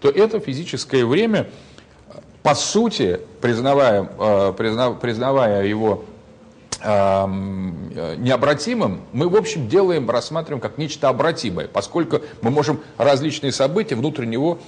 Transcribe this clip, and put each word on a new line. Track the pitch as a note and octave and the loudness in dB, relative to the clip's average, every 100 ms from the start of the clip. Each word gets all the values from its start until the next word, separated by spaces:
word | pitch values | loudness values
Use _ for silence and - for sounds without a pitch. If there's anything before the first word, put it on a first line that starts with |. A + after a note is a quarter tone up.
то | C#3 | 0
это | C#3+ A3 A3 | 4 2 0
физическое | - C3+ F3 B2 - C3+ A#2 | -4 -8 -6 -8 -2 0 2
время, | D3 A3+ G3+ - - - - - - - - - - | 2 2 0 -2 -8 -20 -20 -20 -20 -20 -20 -20 -2
по | D#3 C#3+ | 0 2
сути, | - G3+ A#3 - A2 F2 - - | 2 2 2 2 0 0 -4 -4
признавая, | B2 A#2 C3 C#3 C3 G2+ F#2 - | 0 0 2 4 6 4 0 -2
э, | G#2+ G2+ G2 F#2+ | 2 2 2 0
призна-, | A2+ A2 B2 | -2 0 -2
признавая | G2+ A#2+ A2 B2+ C3+ A#2 G2+ G2 | -2 -4 -2 0 2 2 2 0
его, | G#2+ A2 - - - - - - - - - | 0 0 0 -4 -20 -20 -20 -20 -20 -14 -8
эм, | G#2 G#2 G2 G2 G2 F#2+ G2 F#2+ F#2+ E2 - | 0 2 4 2 0 -2 -6 -6 -6 -8 -10
э, | - D#2+ D#2+ | -8 -8 -4
необратимым, | B2 B2+ C#3+ D3 A3 A#3+ C#3+ F2 - | 0 2 2 0 -2 -2 -2 -4 -6
мы, | A#2+ E3+ | -2 2
в | G3+ | 2
общем, | A3 E3+ A#2 | 0 -4 0
делаем, | E3 F#3+ E3 A#2 | 2 4 2 0
рассматриваем | A#2+ - D#3 D#3+ C#3+ | -2 -2 -6 -6 -6
как | A2 - | -6 -6
нечто | D#3 - C3+ | -8 -2 0
обратимое, | B2+ D3+ E3 A2 E2+ D2+ | 2 0 0 -4 -6 -4
поскольку | G2+ - E3+ D#3+ - - - | -4 -2 -2 0 -2 -4 -6
мы | A2 | -2
можем | C#3+ D3 D3 - - | 0 0 -2 -6 0
различные | B2+ C#3 D3+ - C#3 | 4 4 2 -4 -4
события | - C3+ E3+ A3 A#2+ | 0 0 0 -2 -2
внутрь | C#3+ C#3+ A#2 | -4 -4 -4
него, | A2+ D3+ E3+ | -2 -2 -2